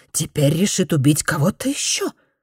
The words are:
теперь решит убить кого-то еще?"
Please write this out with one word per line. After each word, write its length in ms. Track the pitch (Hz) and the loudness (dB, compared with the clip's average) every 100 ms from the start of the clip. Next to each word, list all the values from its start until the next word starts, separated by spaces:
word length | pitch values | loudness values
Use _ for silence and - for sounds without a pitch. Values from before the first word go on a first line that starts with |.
| _ | _
теперь 460 | - 160 - 143 156 | -8 -6 0 2 2
решит 360 | 202 - 180 | 0 0 0
убить 300 | 160 131 151 | 2 2 2
кого-то 460 | - 156 156 - 262 | 0 0 0 0 -4
еще?" 420 | 285 - - 381 - _ _ | -4 -4 -4 -4 -8 _ _